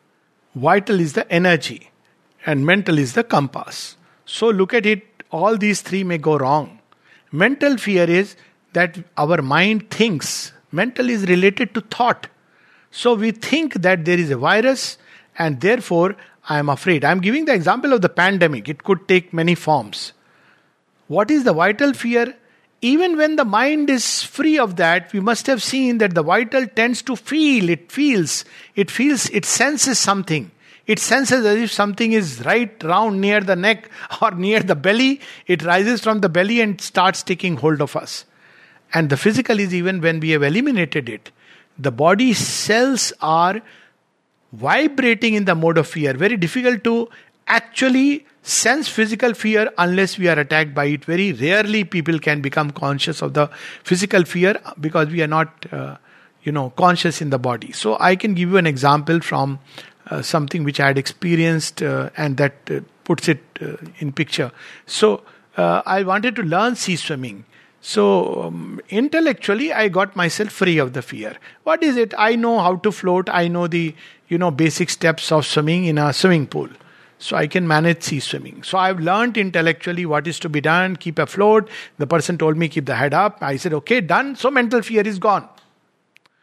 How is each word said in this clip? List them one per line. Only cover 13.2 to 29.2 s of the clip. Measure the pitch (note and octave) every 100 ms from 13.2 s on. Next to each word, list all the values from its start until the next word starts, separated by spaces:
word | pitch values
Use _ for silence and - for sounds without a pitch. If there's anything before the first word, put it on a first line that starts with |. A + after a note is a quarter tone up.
| A3+
think | G#3+ - D4+ D#4
that | - F3+ F#3
there | D#3+ F3
is | D#3+
a | B2+
virus | D3 G#3 B3+ C4 - - _ - _ -
and | D#3+ C3
therefore | F3+ A#3+ - E3+ F3+ - - _ -
I | D3+
am | D3
afraid. | C#3 F#3 D#3
I | C#3+
am | F#3
giving | F#3 C#4
the | D#4
example | A3 D#3+ A3+ C#4+
of | B3
the | F3+
pandemic. | - F#3 G3 E3 C3 G2+
It | D3
could | - F#3+ -
take | F#3 F3
many | E3 E3+
forms. | E3+ - D3 G#2 - - - _ _ _ _ _ _ _ _ -
What | D#3+ G#3+
is | D4+
the | B3
vital | D#3+ F#3 G#3+ C#4+
fear? | B3+ A#3 A#3+ A#3+ - _ _ _ _
Even | A#3 D4+ F4+ D#4+
when | D4+ D#4
the |
mind | A#3+ G#3 C4+ D4+ C#4+
is | B3+ - -
free | - - D#4 D#4
of | A3+ F3
that, | E3 F3 F3
we | G3+
must | G3 A3 -
have | B3+
seen | - C4+ B3+ A#3
that | G#3
the | E3+
vital | D#3 G3+ A#3+ C4+ B3
tends | A3 A#3 B3
to | - A#3+
feel. | - D4+ D4+ B3+ F3
It | E3 -
feels. | - D4 A3 D3+ - - - -
It | - G3
feels, | - C#4 C4